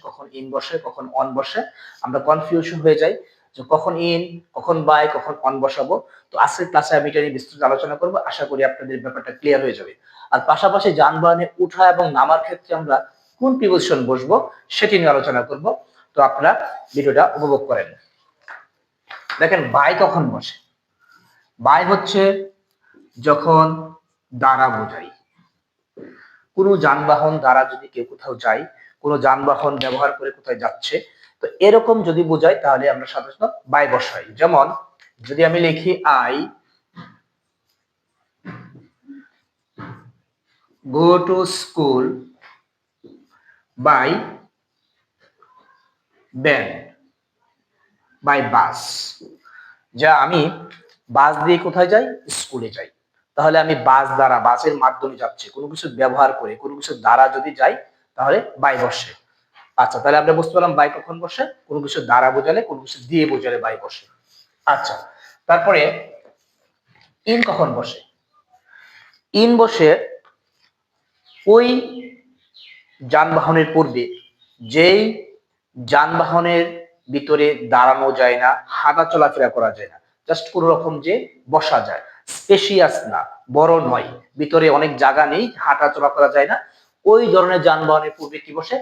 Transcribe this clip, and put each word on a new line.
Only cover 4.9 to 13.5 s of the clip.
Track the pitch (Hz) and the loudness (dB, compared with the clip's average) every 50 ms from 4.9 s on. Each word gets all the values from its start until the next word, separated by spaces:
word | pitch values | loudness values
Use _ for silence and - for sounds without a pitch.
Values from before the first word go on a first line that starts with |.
| 151 151 151 151 147 | 4 4 2 0 -2
কখন | 139 - 156 143 - - | -4 -8 -8 -10 -6 -4
on | 131 139 135 131 | -4 -2 -2 -4
বসাবো। | 135 135 147 131 143 185 - - _ _ _ _ _ | -4 -4 -6 -4 -4 -4 -6 -6 _ _ _ _ _
তো | - - 120 | -2 -2 -2
আজকের | 139 - - 175 170 | 0 -2 -4 -8 -2
ক্লাসে | - 151 147 - 160 147 | 0 0 0 2 0 0
আমি | 147 147 | 0 0
এটা | 147 151 147 | -2 -2 -2
নিয়ে | 147 131 | -2 -4
বিস্তারিত | 131 - - - 143 147 131 | -8 -12 -14 -6 -2 0 0
আলোচনা | 135 131 135 147 147 143 | 0 -2 -2 -6 -6 -6
করব। | 175 180 196 180 - 131 | -4 -4 -4 -4 -6 -6
আশা | - - 147 143 | -8 -8 -8 -6
করি | 139 135 135 131 | -2 -2 -2 -2
আপনাদের | - - 135 131 131 123 117 | -2 -6 -10 -12 -12 -10 -10
ব্যাপারটা | 127 123 131 - 131 - - | -12 -12 -12 -14 -14 -14 -4
ক্লিয়ার | - 147 139 135 135 | 0 0 2 2 0
হয়ে | 127 107 104 | -2 -6 -8
যাবে। | 92 - - _ _ _ _ - - - 131 | -12 -18 -20 _ _ _ _ -20 -6 -4 -4
আর | 127 - - | -2 0 0
পাশাপাশি | 156 - 202 196 196 196 196 202 160 151 | 0 2 2 2 2 2 0 0 2 4
যানবাহনে | 143 151 160 160 165 170 170 170 175 170 - - 180 | 2 2 2 2 2 2 2 2 -2 -6 -4 -4 -4
উঠা | 175 - 185 190 180 180 | -2 2 4 4 4 4
এবং | 180 175 156 143 | 4 0 0 0
নামার | 131 139 151 160 160 160 | 0 2 2 2 0 0
ক্ষেত্রে | 160 175 - _ - 170 160 | -4 -10 -12 _ -8 -8 -8
আমরা | 160 143 131 - - - _ _ _ _ _ _ | -2 -2 -2 -2 -2 -6 _ _ _ _ _ _
কোন | 247 269 | -2 -2